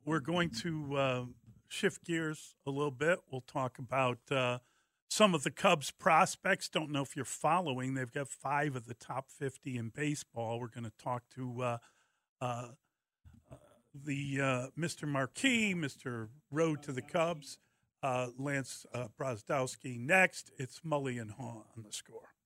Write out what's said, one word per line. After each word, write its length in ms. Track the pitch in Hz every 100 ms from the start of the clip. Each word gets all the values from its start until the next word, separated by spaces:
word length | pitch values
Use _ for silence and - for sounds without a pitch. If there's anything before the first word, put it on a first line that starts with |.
we're 160 | - 156
going 300 | 139 175 170 -
to, 340 | 175 156 147 139
uh, 280 | 135 127 123 123 - - _
shift 360 | - 196 -
gears 500 | - 165 160 156 - -
a 60 | -
little 220 | 139 147
bit. 260 | 127 151 180 -
We'll 80 | 131
talk 400 | - 151 131 -
about, 380 | 131 131 131 123 -
uh, 280 | 139 127 123 _ _ _ _ _
some 240 | - 214
of 80 | 165
the 60 | 147
Cubs 400 | - 220 175 135
prospects. 800 | - - 160 175 - 190 190 -
Don't 220 | 175 151
know 120 | 147
if 140 | 139 -
you're 80 |
following. 720 | 123 - 151 170 180 127 127
They've 160 | 135 127
got 160 | 143 139
five 480 | - 135 143 151 127
of 100 | 113
the 80 |
top 360 | 117 - 131 131
fifty 460 | - 139 - 143 123
in 120 | 113
baseball. 680 | 123 151 147 - - 113 117
We're 60 | 120
gonna 240 | 123 117 -
talk 300 | - 123 _
to, 280 | - 127 120
uh, 160 | 127 120 - _ _ _ _ _
uh, 280 | 127 120 123 127 _ _ _ _ - - _ - - _ _
the, 460 | 143 143 139 143 135
uh, 260 | 139 127 127 -
Mister 300 | 160 - 151
Marquee, 680 | 139 131 - 269 240 214
Mister 540 | 180 151 - 135 120 110 127 _
Road 320 | 143 165 151
to 100 | -
the 100 | 131
Cubs, 560 | 123 180 165 170 135 - _ _ _ _
uh, 260 | 139 127 123 123
Lance, 480 | 139 139 131 - -
uh, 160 | 120 123 -
Brozdowski 800 | 135 113 - 147 127 - 131 120
next. 520 | 123 185 185 - - -
It's 220 | 131 -
Mully 400 | 165 147 135 123
and 100 | 107
Haw 320 | 101 117 113 107 -
on 60 |
The 100 | 104
Score. 420 | - - 113 - _